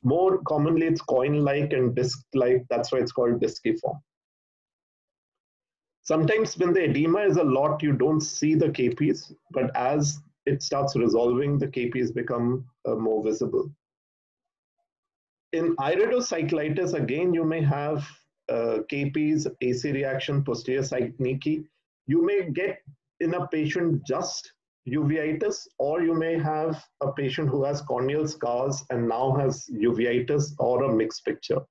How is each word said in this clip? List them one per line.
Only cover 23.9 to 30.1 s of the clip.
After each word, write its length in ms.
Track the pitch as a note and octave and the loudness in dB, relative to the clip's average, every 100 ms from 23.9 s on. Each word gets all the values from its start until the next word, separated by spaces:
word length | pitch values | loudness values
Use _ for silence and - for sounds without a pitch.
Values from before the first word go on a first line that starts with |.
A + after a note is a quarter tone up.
| C#3+ - | 0 0
just 460 | C3 - - - _ _ _ B2+ | -4 -4 -8 -14 _ _ _ -6
uveitis, 720 | C#3+ C#3+ D#3 D3+ D#3 G#3 G3 - _ | -2 0 0 -2 -2 -2 -4 -12 _
or 220 | C#3 D#3+ | -2 2
you 120 | E3 | 2
may 240 | D#3+ E3 E3 | 2 0 0
have 460 | D3+ D#3 D#3+ D#3 - _ | 0 0 -2 -4 -10 _
a 120 | C#3 | -6
patient 340 | C#3 C#3 C3 D3+ | -2 -4 -2 0
who 160 | C#3+ | 0
has 180 | C3+ C#3+ | 0 -2
corneal 460 | - B2 C3 D3 D3+ | -4 -2 0 0 -2
scars 560 | - A#2+ B2 C3+ C#3 - | -4 -2 0 -2 -4 -4
and 180 | B2 A#2 | -2 0
now 240 | A2+ C3+ C#3 | 0 2 2
has 260 | C3+ - - | 0 -2 -8
uveitis 760 | A#2 A2+ A2 A#2+ | 0 0 2 2